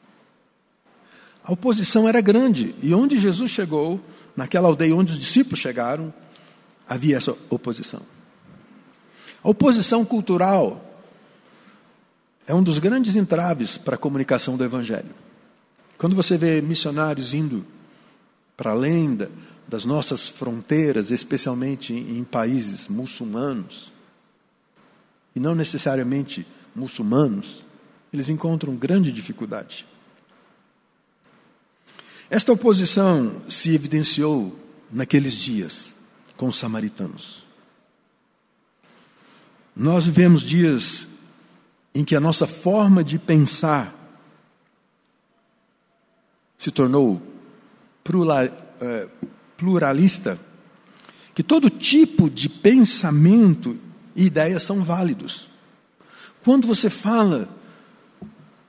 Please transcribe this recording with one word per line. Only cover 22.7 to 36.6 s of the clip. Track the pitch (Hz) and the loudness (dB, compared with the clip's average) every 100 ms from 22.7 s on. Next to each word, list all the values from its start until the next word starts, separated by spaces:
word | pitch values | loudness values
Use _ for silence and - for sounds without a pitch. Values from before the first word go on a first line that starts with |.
| 98 - | -10 -8
muçulmanos, | 104 127 - 113 113 143 120 87 - - _ _ _ _ _ _ _ _ _ _ _ _ _ _ 127 | -8 -8 -10 -10 -6 -6 -6 -10 -18 -20 _ _ _ _ _ _ _ _ _ _ _ _ _ _ -6
e | |
não | 147 165 | -2 -2
necessariamente | 151 151 147 135 123 139 135 - 85 - _ 110 | -4 -6 -4 -2 -2 -4 -6 -10 -14 -20 _ -12
muçulmanos, | 127 - 107 131 143 101 - - - _ _ _ _ | -10 -6 0 2 2 -2 -10 -16 -20 _ _ _ _
eles | 143 135 | -8 -6
encontram | 156 165 160 139 123 | -4 -4 -4 -4 -6
grande | 139 196 156 | 0 2 0
dificuldade. | 113 - - 104 107 - - - _ _ _ _ _ _ _ _ _ _ _ _ _ _ _ _ _ _ _ _ - - - - | -2 -10 -12 -10 -12 -14 -18 -20 _ _ _ _ _ _ _ _ _ _ _ _ _ _ _ _ _ _ _ _ -20 -20 -20 -4
Esta | 214 - | 0 2
oposição | 233 233 190 180 202 190 160 113 - - | 4 4 2 2 2 2 2 0 -6 -8
se | - 165 | -4 0
evidenciou | 156 139 151 151 147 151 143 92 - - - - | 0 0 -2 -2 -2 0 -2 -4 -10 -20 -20 -10
naqueles | 113 127 147 135 | -8 0 2 2
dias | 110 131 107 82 - - - _ _ _ - | -4 -6 -6 -8 -12 -18 -20 _ _ _ -8
com | 127 | -6
os | |
samaritanos. | - | -4